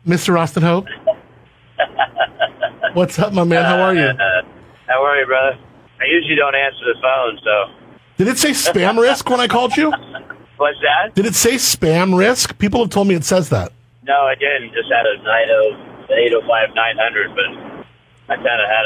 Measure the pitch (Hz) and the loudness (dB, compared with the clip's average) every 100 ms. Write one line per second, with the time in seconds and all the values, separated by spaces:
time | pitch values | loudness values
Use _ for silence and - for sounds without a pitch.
0 | 165 175 - 170 165 - 165 175 190 - | -2 0 2 0 0 0 2 2 -2 -6
1 | - - - - _ _ _ - - - | -4 -4 -8 -20 _ _ _ -4 -4 -2
2 | 123 - 127 - - - - - - 175 | -4 -2 -6 -4 -6 -4 -8 -4 -4 0
3 | 180 - 208 196 170 165 170 180 185 180 | -2 0 -2 0 2 2 2 2 2 2
4 | 139 127 98 92 - - - - - 131 | 0 0 0 0 -4 -12 -20 -12 -4 0
5 | 143 143 127 131 135 127 - - - - | 2 0 0 0 0 -2 -10 -20 -20 -8
6 | 131 170 160 151 143 135 139 - 123 113 | -2 0 0 0 0 0 -2 -4 -4 -2
7 | 131 135 123 104 113 104 95 - - - | 0 0 -2 -4 0 0 -2 -8 -20 -20
8 | _ - 196 247 302 285 - 220 180 226 | _ -2 -2 0 0 0 0 2 2 4
9 | 240 262 - 247 240 233 247 - 311 277 | 2 2 0 0 2 0 0 0 0 -2
10 | - - - - - - 147 143 151 151 | -6 -18 -18 -20 -18 -4 -2 0 0 0
11 | 208 208 214 180 233 254 - - 165 165 | 0 -2 0 2 2 2 0 0 2 2
12 | 190 185 202 247 - - 202 240 226 202 | 2 4 2 2 -2 -2 0 0 0 2
13 | 202 175 - 185 156 110 85 - _ _ | 2 2 0 0 0 -2 -2 -10 _ _
14 | 131 139 135 131 139 139 117 117 113 120 | -2 2 2 0 -2 -2 -4 -6 -2 0
15 | 113 101 107 113 110 110 107 101 - - | 0 -2 0 0 2 2 2 -2 -12 -16
16 | - - 120 113 113 117 110 113 113 110 | -2 0 2 2 0 0 0 0 -2 0
17 | 113 110 98 - 95 - - - - _ | -2 -2 -4 -4 -6 -6 -16 -18 -20 _
18 | _ _ - 101 113 117 104 110 | _ _ -8 -4 -2 -2 0 0